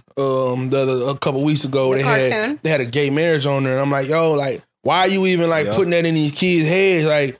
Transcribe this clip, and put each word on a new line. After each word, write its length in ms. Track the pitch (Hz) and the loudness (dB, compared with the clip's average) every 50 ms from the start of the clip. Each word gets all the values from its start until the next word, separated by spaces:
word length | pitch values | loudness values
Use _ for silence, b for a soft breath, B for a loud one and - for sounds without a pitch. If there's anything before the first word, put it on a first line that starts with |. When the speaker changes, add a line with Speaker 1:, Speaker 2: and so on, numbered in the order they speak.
| - _ _ - | -10 _ _ -4
Speaker 1:
um, 520 | 139 135 131 131 131 127 123 127 127 131 | -2 -2 0 -2 -2 -2 -2 -4 -4 -2
the, 160 | 131 135 135 | -2 0 0
the, 200 | 131 131 127 123 135 | 0 0 -2 -2 -4
a 80 | 139 135 | -4 -2
couple 240 | - 160 143 135 143 | -2 -2 -2 0 0
weeks 220 | 151 156 139 - | 0 0 0 -2
ago, 260 | 131 131 135 131 131 | -2 -2 0 0 0
Speaker 2:
The 60 | 131 135 | 0 0
Speaker 1:
they 40 | 135 | 0
had, 280 | 139 - 127 131 127 | 0 2 2 2 2
Speaker 2:
cartoon? 280 | 127 220 214 233 294 302 - | 0 0 -2 -4 -6 -4 -2
Speaker 1:
they 60 | 160 | -2
had 100 | 160 143 | -2 0
a 40 | 127 | -2
gay 240 | 117 117 147 147 139 | -2 -2 -2 0 0
marriage 340 | 135 147 165 170 160 156 135 | 0 0 0 0 0 0 0
on 180 | 143 139 135 135 | -2 -2 -2 -2
there, 100 | 131 131 | -2 -2
and 80 | 131 | -2
I'm 100 | 139 143 | 0 0
like, 160 | 139 139 135 135 | 0 -2 -2 0
"Yo, 240 | 151 165 165 160 156 | 0 0 2 2 0
like, 280 | 143 139 135 120 - - _ _ _ _ | 0 -2 -4 -6 -8 -10 _ _ _ _
why 160 | 123 151 180 | 0 2 2
are 80 | 185 190 | 4 2
you 180 | 196 190 190 190 | 2 2 0 0
even, 220 | 185 170 170 165 | 0 2 0 0
like, 160 | 165 156 151 - | 0 0 0 0
Speaker 3:
Yeah. 60 | 104 | 0
Speaker 1:
putting 160 | 190 190 175 | 0 0 2
that 140 | 175 170 165 | 0 0 0
in 100 | 165 160 | 0 0
these 160 | 156 151 147 143 | 0 0 -2 -2
kids' 340 | - - 185 180 170 156 151 | 0 0 2 2 2 2 2
heads?" 380 | 175 190 196 190 185 165 151 | 2 2 2 2 2 2 2
Like, 320 | 156 151 147 143 135 127 - | 2 2 2 0 -2 -4 -10